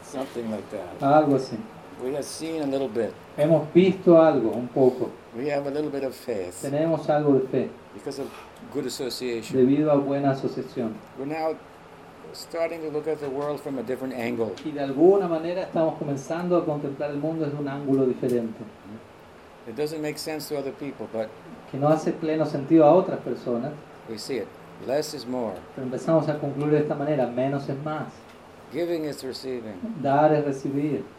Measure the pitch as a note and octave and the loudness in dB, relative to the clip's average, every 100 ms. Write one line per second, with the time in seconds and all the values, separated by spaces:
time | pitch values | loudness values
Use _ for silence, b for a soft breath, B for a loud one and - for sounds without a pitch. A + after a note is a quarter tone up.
0 | - C3+ C3+ B2 A2+ G#2 F2+ G#2 F2 F2+ | -10 -8 -8 -6 -6 -6 -6 -10 -10 -2
1 | C#3 D3+ D3 C3+ - A2 - - - - | 4 6 6 2 0 -8 -10 -16 -18 -10
2 | B2 C#3+ A#2+ - D#3+ D#3+ C#3+ C3+ C3+ A2+ | -6 -6 -6 -8 -6 -4 -2 0 -2 -2
3 | G#2 - - - D3+ D#3+ - E3 F#3 F3+ | -2 -4 -14 0 4 4 6 6 6 4
4 | - E3 D#3+ C#3+ A2 A2+ B2 D3 C3 B2+ | 8 10 10 6 2 -2 -2 6 6 6
5 | A#2 - - A2+ C#3+ C#3+ C#3+ C#3+ D3+ C#3 | -6 -6 -14 -6 -2 -2 -2 -4 -4 -4
6 | C3+ - - A2 F2+ - C#3 C#3+ E3 D#3 | -6 -8 -6 -6 -6 -8 -4 0 0 0
7 | - D3+ D3+ C3 C3 C3 A2+ - - G2+ | 2 2 4 4 4 -2 -2 -6 -18 -14
8 | C#3+ C#3 C#3 - - - - - B2+ - | -10 -8 -10 -12 -20 -20 -10 -6 -6 -6
9 | A2+ - B2 A#2 A2 C3 B2+ C#3+ D3+ C#3+ | -6 -4 -4 -4 -2 4 6 6 4 4
10 | C#3 C#3 C#3 C3 B2 - A#2+ - A2+ G#2 | 2 0 0 0 -4 -6 -8 -6 -6 -6
11 | - - C3+ D#3 D#3+ D#3 - - - - | -14 -10 -8 -4 -4 -4 -10 -20 -20 -20
12 | - - - D3+ - E3 E3 E3 D#3 D3 | -20 -20 -18 -16 -10 -4 -4 -4 -4 -4
13 | D3 D3+ C#3+ C3 D3 D3 D3 C3+ A2+ C3 | -2 -4 -4 -4 -4 -4 -6 -6 -4 -4
14 | C3 B2+ A#2 A#2+ A2 F#2 D#3+ C#3+ C#3 C3+ | -4 -4 -4 -2 -4 -4 -8 -6 -4 6
15 | E3+ G3+ F3+ E3 E3 F3+ F3+ E3 D#3+ D3+ | 6 6 4 -2 -2 -4 -4 0 0 0
16 | D3+ C3+ - D#3+ F3+ F3 D3+ D3 C#3+ C3+ | -6 -6 -4 -4 0 0 2 -4 -4 -4
17 | D3 C#3+ D#3 E3 D3 D3 C#3+ C#3+ C#3+ C3+ | -4 -2 -4 -2 -4 -4 -6 -6 0 2
18 | C3 A#2 B2+ A#2+ A2+ - G#2+ - G2+ A2 | 2 2 0 0 -2 -8 -14 -16 -18 -18
19 | - - - - - - - A2+ D3+ D#3+ | -18 -20 -20 -20 -20 -20 -14 -6 -4 -4
20 | D3+ D3+ - D#3 D3+ D3 C3+ C3 C#3+ B2 | -6 -6 -6 -8 -6 -6 -6 -8 -10 -8
21 | G#2+ A2 A2 - - - - C3 C#3+ D#3+ | -8 -6 -6 -8 -18 -18 -10 0 4 4
22 | F3 D#3+ D#3+ D#3 C#3+ D3 C3+ D#3+ D3 F3 | 2 -2 -2 0 0 -2 4 8 10 8
23 | - C#3+ C#3+ A#2+ - A#2 C#3 D3+ - - | 4 -4 -6 -6 -2 -2 -4 -8 -16 -20
24 | - A2 - C3 F#2+ - - - G#2 C#3 | -12 -12 -6 -6 -6 -12 -20 -12 -2 -2
25 | D3+ D3 A#2+ B2+ A2+ F2+ E2+ - C3 B2 | -2 -8 -6 -4 -4 -6 -12 -8 -6 -6
26 | - E3 C#3+ D3 D3 C3+ D3+ D3+ C#3+ D3+ | 2 4 4 -2 -4 -2 2 4 2 -2
27 | C#3+ D3 A#2+ A#2+ C3+ C#3 - C3+ D3+ D3+ | 0 0 0 0 0 -2 -4 -6 -6 -6
28 | A#2 - - - - - - C3+ E3+ E3+ | -8 -12 -20 -20 -20 -20 -10 -4 -2 -2
29 | D#3 C3+ C3 A2+ C3 B2+ A2 F#2+ - E3 | -4 -6 -8 -8 -8 -8 -8 -10 -8 -4
30 | C3+ C#3 D3+ D3+ C#3+ C3+ C#3+ C#3 D3 B2 | 2 4 4 4 0 -4 -2 -2 -2 -4
31 | - | -6